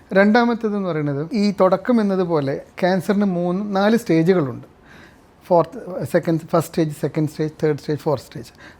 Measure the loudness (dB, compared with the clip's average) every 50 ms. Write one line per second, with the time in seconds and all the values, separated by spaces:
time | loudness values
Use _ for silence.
0 | -8 0 2 4 4 6 6 4 4 2 0 -2 -2 -4 -4 -2 -4 -4 -2 -2
1 | -2 -2 -4 -4 -6 -4 -2 0 0 0 2 2 4 4 4 2 2 0 2 2
2 | 2 2 0 0 0 0 0 0 0 -2 -4 -6 -10 -14 -8 -2 0 0 0 0
3 | 0 0 0 2 2 0 0 0 -2 -2 -2 -4 -4 -2 0 2 2 2 2 2
4 | 2 2 2 2 4 4 2 2 0 -2 -6 -10 -14 -18 _ _ -20 -20 -20 -20
5 | -20 -20 -20 _ _ _ _ _ -2 0 2 2 2 0 -6 -14 -12 -10 -8 -8
6 | -6 -2 -2 -2 0 0 -2 -4 -4 -2 -2 -2 -2 -2 -2 -2 -2 -2 -4 -6
7 | -6 -4 -2 -2 -4 -4 -4 -6 -8 -8 -6 -4 -2 -2 -2 -2 -4 -6 -6 -4
8 | -2 -4 -4 -4 -6 -12 -16 -16 -16 -18 -20 -20 -20 -20 -12